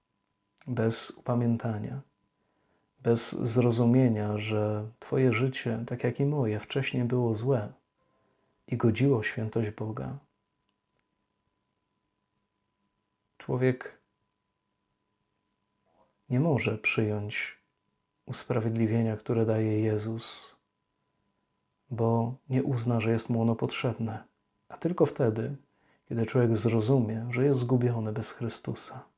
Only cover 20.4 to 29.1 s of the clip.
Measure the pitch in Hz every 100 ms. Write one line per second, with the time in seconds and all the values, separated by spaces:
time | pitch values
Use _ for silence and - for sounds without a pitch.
20.4 | - _ _ _ _ _ _ _ _ _
21.4 | _ _ _ _ _ 113 113 117 113 131
22.4 | _ 127 135 127 117 117 110 113 - 117
23.4 | 113 113 110 - 127 113 113 110 - _
24.4 | _ _ _ - 165 175 156 - 123 107
25.4 | 120 139 _ _ _ _ _ 117 113 131
26.4 | 120 113 113 113 107 135 110 113 117 120
27.4 | 139 131 120 127 120 117 110 107 113 -
28.4 | 117 - - 123 - - -